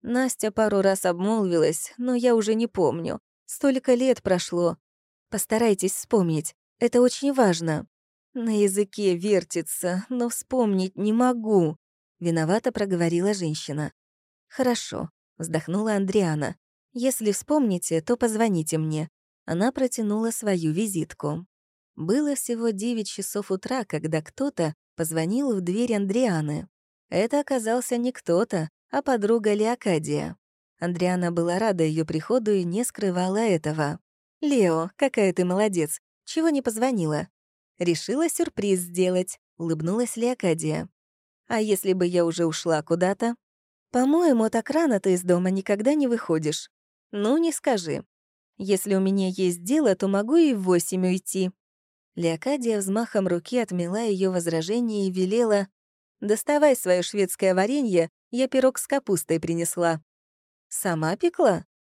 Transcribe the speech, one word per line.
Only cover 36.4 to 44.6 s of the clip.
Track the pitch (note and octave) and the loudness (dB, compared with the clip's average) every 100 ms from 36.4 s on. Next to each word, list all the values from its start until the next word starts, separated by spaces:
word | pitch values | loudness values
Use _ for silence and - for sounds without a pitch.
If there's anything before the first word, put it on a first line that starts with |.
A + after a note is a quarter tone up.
| E4 | 0
не | C#4+ | 0
позвонила?» | B3+ A3 B3+ A#3 D#3+ D3+ F3 _ _ _ _ - | -2 -2 0 0 0 -2 -4 _ _ _ _ -4
«Решила | F3 D#3+ - B3+ E4 | -2 -2 -2 -2 -2
сюрприз | - - - G3+ F#3 | -2 -4 -2 0 0
сделать», | F3 F3 F3+ F#3 F#3 - _ - | -2 -2 0 0 -2 -8 _ -8
улыбнулась | E3+ D#3+ D#3+ G#3+ B3 - | -4 -2 -2 -2 -4 -2
Леокадия. | A#3+ B3+ C#4+ E3 D#3 D#3 E3+ _ _ _ _ _ - | -4 -2 0 0 -2 -4 -6 _ _ _ _ _ -6
«А | A#3 | -2
если | G#3+ F#3+ G3 | 0 0 0
бы | F#3 F3 | 0 2
я | F3+ | 2
уже | E3+ E3 E3 | 2 0 -2
ушла | D#3 F3 D#3 | -2 0 0
куда-то?» | D3+ E3+ F3+ G3 A#3 A#3+ _ _ _ _ _ | 0 0 0 0 -2 -4 _ _ _ _ _
«По-моему, | B3 C4 D#4+ F4 A#3+ A3 | 0 2 4 4 4 2
так | A3+ | 0